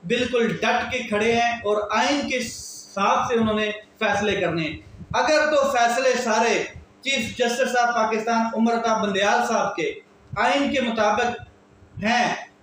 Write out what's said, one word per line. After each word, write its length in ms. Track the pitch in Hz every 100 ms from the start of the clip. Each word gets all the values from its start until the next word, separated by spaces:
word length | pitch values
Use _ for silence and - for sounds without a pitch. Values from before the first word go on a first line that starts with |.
| 175
बिल्कुल 420 | 240 247 247 226
डट 420 | 170 220 240 233
के 180 | 254 226
खड़े 240 | 208 220
हैं 300 | 233 233 233
और 260 | 202 208 -
आइन 360 | 214 254 285 247
के 80 | 254
हिसाब 920 | 226 - - - - - 202 - -
से 60 | 233
उन्होंने 340 | 220 214 214
फैसले 600 | 208 - - 214 196 208
करने 300 | 190 175 165
हैं। 440 | 156 151 - - - 226
अगर 300 | 262 302 302
तो 260 | 302 262
फैसले 420 | 247 233 240 262
सारे 580 | 226 233 220 233 190 - - - -
चीफ 320 | 262 269 208 -
जस्टिस 300 | 233 233 240
of 200 | 247 233
पाकिस्तान 640 | 233 220 220 233 226 226
उमर 200 | 220 226
अता 260 | 233 226 214
बंदयाल 480 | 202 190 202 233 233
साहब 280 | 214 196 175
के 220 | 147 - - - - 196
आइन 340 | 233 285 277
के 80 | 262
मुताबिक 560 | 240 214 214 254 240 240 - - _ - - -
हैं 480 | 202 240 180 - - _